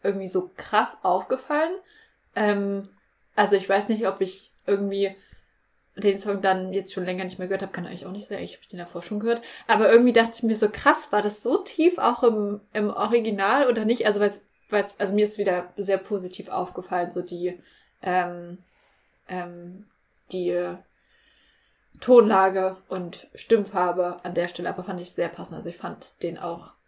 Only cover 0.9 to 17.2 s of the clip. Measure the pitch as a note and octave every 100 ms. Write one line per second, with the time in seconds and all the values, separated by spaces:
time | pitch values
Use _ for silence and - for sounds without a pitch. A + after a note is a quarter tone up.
0.9 | - F#3 F#3 - C4 - D4 E4 F#4 -
1.9 | _ _ _ _ - G#3 G3+ G3+ G3 G3
2.9 | _ _ _ _ - G3 G3 F#3+ G3+ G3+
3.9 | A3 A3 F#3+ F#3 - _ _ - G3 G3+
4.9 | G3 G3 G3 _ - _ _ _ _ _
5.9 | - G3+ G3 G#3+ G3+ G3 F#3+ F#3 F#3+ F#3+
6.9 | - F3+ F3+ F#3 F#3 F#3 G3 G3 - F3
7.9 | F3+ - G3+ - G3+ F3 - - F3+ E3+
8.9 | - - G#3 A3 A#3 - - - G#3 G#3+
9.9 | A#3 B3 A3+ A3+ - A3+ A3 G#3 - -
10.9 | D#4 - G#3 G#3 G#3 A#3+ D#4+ - - E4
11.9 | F4 - B3 A#3+ G#3+ G#3 G#3 _ G#3+ G#3
12.9 | - G#3 A#3+ A3 G3 G3 C4 C4 A3 G#3+
13.9 | A#3+ G#3+ G3+ G3+ G3+ _ _ - G#3 G3
14.9 | - F#3+ G3+ G#3 G#3+ G3 F3+ F3 - G3
15.9 | F#3+ - G3+ F3+ - - - F#3 - F3+
16.9 | F3+ F3 F3+